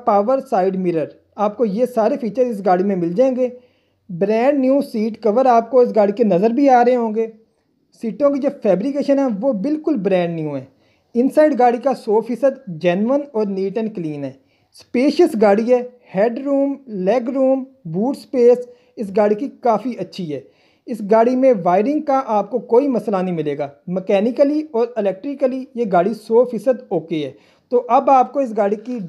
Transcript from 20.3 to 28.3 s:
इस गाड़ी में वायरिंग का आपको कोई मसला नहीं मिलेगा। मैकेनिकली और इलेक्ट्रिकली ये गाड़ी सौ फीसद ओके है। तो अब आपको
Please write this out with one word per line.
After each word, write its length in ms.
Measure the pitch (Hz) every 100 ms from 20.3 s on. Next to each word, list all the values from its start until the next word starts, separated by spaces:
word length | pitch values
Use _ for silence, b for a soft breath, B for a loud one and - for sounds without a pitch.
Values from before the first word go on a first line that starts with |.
| 135 - b b b -
इस 100 | 220
गाड़ी 340 | 202 220 240 254
में 160 | 262 214
वायरिंग 460 | 175 185 220 302
का 140 | 302 269
आपको 400 | 262 214 202 247
कोई 260 | - 233 285
मसला 340 | 233 214 190
नहीं 120 | 185
मिलेगा। 360 | 170 151 143 139 - -
मैकेनिकली 720 | 185 185 202 220 254 277 302 302
और 200 | 226 233 233
इलेक्ट्रिकली 680 | 202 185 285 277 262 262 254 233
ये 80 | 233
गाड़ी 280 | 185 196
सौ 300 | 220 - 226 247
फीसद 400 | 233 262 233 -
ओके 240 | 175 160 160
है। 180 | 139 - b b _
तो 60 | 247
अब 320 | - 247 254
आपको 320 | 269 247